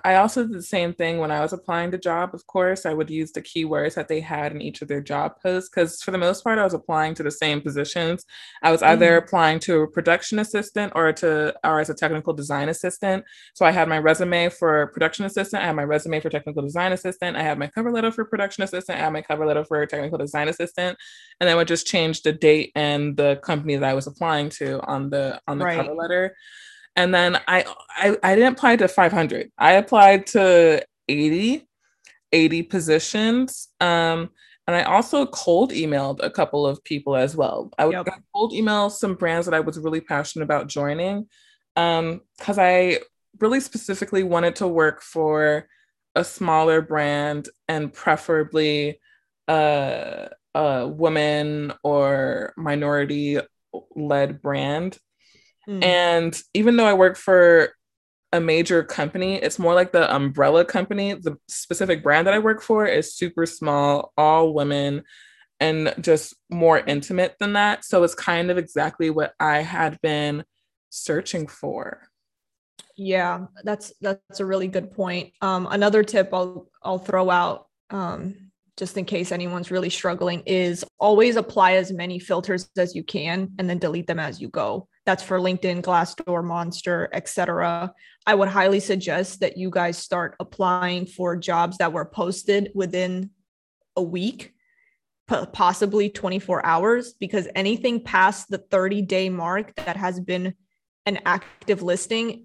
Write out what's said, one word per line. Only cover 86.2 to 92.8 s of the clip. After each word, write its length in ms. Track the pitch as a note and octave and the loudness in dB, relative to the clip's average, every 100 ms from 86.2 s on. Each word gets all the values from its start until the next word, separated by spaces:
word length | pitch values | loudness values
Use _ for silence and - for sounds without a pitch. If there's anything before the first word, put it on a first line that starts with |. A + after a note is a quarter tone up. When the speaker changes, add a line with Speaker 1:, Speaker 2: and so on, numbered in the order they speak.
| F3 F3 | -6 -4
Speaker 2:
Monster, 640 | E3+ E3+ E3+ F3 F#3 F3 E3+ | -4 -6 -8 -8 -4 -4 -4
et 160 | - - | -8 -8
cetera. 640 | - F3+ E3+ F3 E3+ F3+ - _ _ - | -6 -4 -2 -2 -4 -8 -12 _ _ 0
I 80 | |
would 160 | G3+ G3 | 2 2
highly 300 | G3 F#3+ G3+ | 2 2 2
suggest 600 | G3+ F#3+ F3+ D#3+ F#3+ - | 0 -4 -2 -4 -6 -4
that 140 | F#3+ F3+ | -6 -4
you 140 | F#3 | -6
guys 300 | F3+ F3 E3+ | -2 -4 -6
start 360 | - F3+ E3+ - | -6 -6 -6 -10
applying 680 | - - F#3+ F3+ F3+ F3+ F3+ | -16 -4 -2 0 -2 -4 -8
for 320 | - F3+ E3+ | -6 -4 -4
jobs 400 | E3+ E3+ E3+ F#3 | -2 0 0 0
that 160 | E3+ | -2
were 120 | D#3+ D#3+ | -2 -8
posted 640 | - F3+ G3 - G3+ G3+ | -6 -6 -6 0 0 0
within 560 | G3 | -4